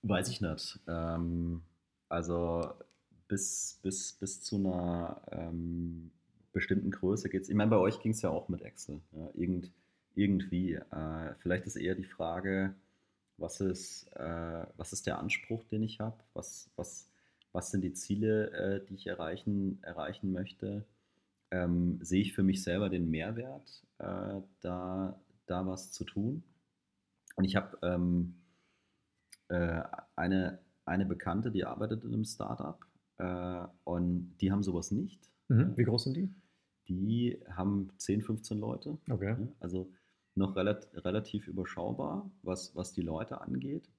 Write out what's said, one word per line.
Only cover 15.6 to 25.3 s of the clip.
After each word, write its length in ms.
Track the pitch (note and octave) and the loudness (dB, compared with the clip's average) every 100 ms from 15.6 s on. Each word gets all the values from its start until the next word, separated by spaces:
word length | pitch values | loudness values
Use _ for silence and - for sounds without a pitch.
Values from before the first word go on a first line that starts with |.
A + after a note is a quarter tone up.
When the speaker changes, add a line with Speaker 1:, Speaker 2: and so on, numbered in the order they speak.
| - | -2
Speaker 1:
den 180 | G#2+ | -2
ich 160 | A2 - | -2 -2
hab? 240 | A2 A2+ - | -6 -6 -12
Was, 380 | - - - - - | -12 -10 -14 -16 -10
was, 320 | F3 - - _ _ _ _ | -8 -8 -16 _ _ _ _
was 180 | F2 - | -6 -2
sind 120 | G2 | 0
die 100 | F#2 | 0
Ziele, 580 | - - G2+ A2 G#2+ G#2+ | -4 -2 0 4 4 2
äh, 340 | - F#2+ G2 G2 | -2 0 0 -4
die 100 | F#2+ | -10
ich 100 | F2+ | -6
erreichen, 720 | F2+ E2 F#2 - G2+ G2 F#2+ | -4 -4 -4 -2 0 0 -2
erreichen 480 | - E2 D2 G#2 G2 | -8 -6 -6 -4 -2
möchte? 540 | F#2 F#2 - G2+ G2+ G#2 _ _ _ _ _ _ | -2 -2 -6 -6 -4 -8 _ _ _ _ _ _
Ähm, 480 | F#2 F2 F2 F2 - | 0 2 4 4 0
sehe 200 | - F#2 | 2 4
ich 120 | G2+ | 4
für 100 | - | 4
mich 200 | F#2+ F#2+ | 4 4
selber 260 | F#2 F2+ G2+ | 2 2 2
den 220 | F2+ E2+ | 2 2
Mehrwert, 720 | D#2+ E2+ A2+ B2+ C#3 - - _ _ | 2 0 -4 -6 -10 -16 -20 _ _
äh, 420 | - F#2 G2 G2 F#2+ _ | -6 -4 -4 -6 -8 _
da, 580 | F2+ F2+ F#2 F#2 F#2+ - - | -4 -4 -2 0 -2 -4 -14